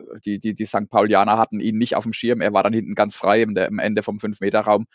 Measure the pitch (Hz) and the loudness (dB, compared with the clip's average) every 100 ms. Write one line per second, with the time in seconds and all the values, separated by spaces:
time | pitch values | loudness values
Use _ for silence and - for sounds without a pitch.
0 | - 107 104 101 110 101 107 101 104 110 | -12 -12 -8 -6 -4 -6 -4 -4 0 2
1 | 107 98 104 110 113 104 110 110 123 - | 4 4 4 2 0 -2 -2 -2 0 -2
2 | 113 - 117 120 98 104 101 113 101 101 | -4 -4 -2 0 2 2 2 0 -2 -2
3 | 104 - 98 110 110 95 92 104 107 107 | -2 0 2 2 2 0 -2 -2 -2 -2
4 | 107 104 107 104 98 107 107 104 113 | -4 -6 -6 -6 -2 0 2 2 0